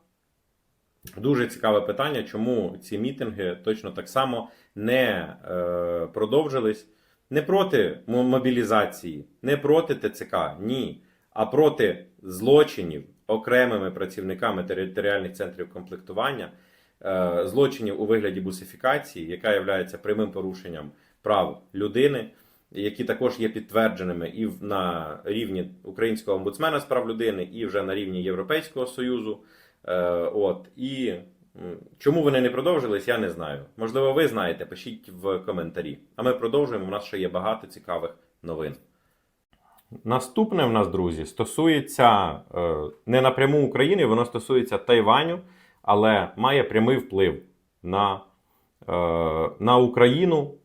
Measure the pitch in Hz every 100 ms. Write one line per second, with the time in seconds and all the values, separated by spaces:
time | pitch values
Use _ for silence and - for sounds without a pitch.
0 | _ _ _ _ _ _ _ _ _ _
1 | - - 120 135 113 - 113 104 104 101
2 | 143 135 107 110 110 120 90 92 - 104
3 | 123 139 117 104 92 87 - 110 98 92
4 | 95 135 131 120 110 - _ 101 110 127
5 | 123 95 78 - - 90 87 87 87 85
6 | 82 104 107 135 151 131 110 107 - _
7 | _ _ - 131 - 190 190 117 90 76
8 | - 123 127 127 127 123 107 110 101 -
9 | 87 76 - _ 127 143 143 156 165 123
10 | 104 - - 92 76 76 104 131 95 71
11 | _ _ _ - 110 139 151 147 104 90
12 | - _ 95 92 117 147 147 - 87 76
13 | - _ - 110 117 123 123 107 95 92
14 | 92 - 95 92 117 95 90 92 92 98
15 | 101 101 92 - 95 92 87 92 90 90
16 | - 95 131 131 80 - _ _ _ _
17 | 95 92 90 87 90 117 135 - 110 98
18 | 104 113 101 95 92 92 92 - 127 147
19 | 143 92 80 90 110 101 95 95 90 -
20 | 104 104 104 98 92 92 90 80 73 -
21 | _ _ 107 101 85 73 _ 98 104 110
22 | 143 135 73 _ _ _ _ - 104 104
23 | 120 - 123 - 110 110 - 107 110 92
24 | 92 85 82 - 110 90 101 98 92 85
25 | 78 76 - 104 104 92 87 - - 95
26 | 113 107 - 95 98 101 160 147 - 127
27 | 113 113 113 98 90 110 104 101 95 98
28 | 98 92 90 92 95 156 156 135 127 -
29 | 123 123 107 104 - _ _ _ - 90
30 | 87 87 85 107 98 90 - - 127 135
31 | 120 90 - _ _ 87 87 85 - _
32 | 139 165 147 131 123 127 170 165 123 101
33 | 117 117 98 82 78 71 69 - 113 127
34 | 135 139 151 113 90 82 87 92 127 113
35 | - 90 98 92 92 92 82 87 80 71
36 | _ - 123 127 117 139 139 110 95 101
37 | - 101 90 90 101 110 - 80 - 85
38 | 82 - _ _ 85 80 76 71 _ _
39 | _ _ _ _ _ _ _ _ - 117
40 | 110 123 - - 220 185 127 113 95 92
41 | 90 80 76 - 107 - 160 151 139 -
42 | 123 104 87 73 - - 87 78 76 -
43 | - 127 131 127 135 147 135 123 143 196
44 | 131 113 120 117 - 131 - 101 - 120
45 | 104 123 160 175 - _ _ _ - 104
46 | 110 104 87 - 127 143 117 110 113 135
47 | - 98 90 69 - _ _ _ 87 98
48 | 101 95 - _ _ _ _ _ - 87
49 | 87 82 80 80 82 - 110 123 123 123
50 | 123 143 180 160 139 -